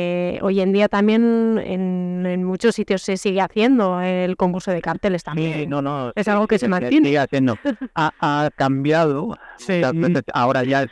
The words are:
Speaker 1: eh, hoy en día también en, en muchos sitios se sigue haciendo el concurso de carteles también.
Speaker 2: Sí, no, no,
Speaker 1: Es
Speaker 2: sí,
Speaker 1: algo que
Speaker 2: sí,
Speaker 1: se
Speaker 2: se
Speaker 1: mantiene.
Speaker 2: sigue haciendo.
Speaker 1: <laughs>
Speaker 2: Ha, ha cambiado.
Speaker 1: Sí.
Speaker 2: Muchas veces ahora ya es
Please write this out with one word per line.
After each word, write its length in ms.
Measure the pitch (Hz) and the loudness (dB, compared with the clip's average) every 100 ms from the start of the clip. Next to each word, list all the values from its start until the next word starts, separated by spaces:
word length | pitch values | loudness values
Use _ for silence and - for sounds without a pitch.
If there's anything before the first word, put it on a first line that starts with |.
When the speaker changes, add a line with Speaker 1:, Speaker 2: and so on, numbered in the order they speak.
| 175 175 180 - | -2 -2 -4 -4
Speaker 1:
eh, 20 | |
hoy 180 | 196 196 | -2 0
en 120 | 185 | 2
día 160 | 196 208 | 2 2
también 720 | 202 208 220 233 226 226 220 | 2 2 4 2 2 2 0
en, 640 | - 185 185 185 180 180 180 | -2 -4 -2 -4 -4 -4 -2
en 180 | 180 | -2
muchos 300 | 185 185 233 | -2 0 0
sitios 280 | 220 202 190 | 0 -2 -2
se 160 | - 190 | -2 -4
sigue 240 | 208 190 | -2 0
haciendo 580 | 180 - 226 262 196 180 | 0 2 2 4 2 0
el 380 | 180 180 180 180 | -2 0 -2 0
concurso 320 | 185 180 202 | 0 -2 -4
de 100 | 175 | -4
carteles 420 | 165 170 208 180 | -4 -2 -2 -2
también. 300 | - 156 160 | -4 -4 -4
Speaker 2:
Sí, 140 | 156 147 | -4 -4
no, 160 | 143 | -4
no, 300 | 139 147 123 | -4 -4 -6
Speaker 1:
Es 100 | 151 | -4
Speaker 2:
sí, 60 | 208 | 0
Speaker 1:
algo 160 | 208 214 | 0 2
que 100 | 214 | 0
Speaker 2:
sí, 40 | |
Speaker 1:
se 60 | 233 | 0
Speaker 2:
se 40 | |
Speaker 1:
mantiene. 360 | 180 123 294 277 | -2 2 4 4
Speaker 2:
sigue 120 | 143 | 2
haciendo. 380 | 131 139 131 107 | 2 2 0 0
Speaker 1:
<laughs> 300 | 285 226 254 | -4 -6 -6
Speaker 2:
Ha, 180 | - 156 - | -2 -2 0
ha 300 | 156 147 151 - | -2 0 -2 0
cambiado. 800 | 135 135 139 156 160 139 208 - - - | 0 0 2 2 2 0 -4 -10 -16 -16
Speaker 1:
Sí. 160 | - | -4
Speaker 2:
Muchas 180 | 175 127 | 0 0
veces 280 | 165 165 160 - | 2 2 0 -2
ahora 320 | - 123 131 | 0 2 2
ya 180 | 127 139 | 2 0
es 80 | 135 | -2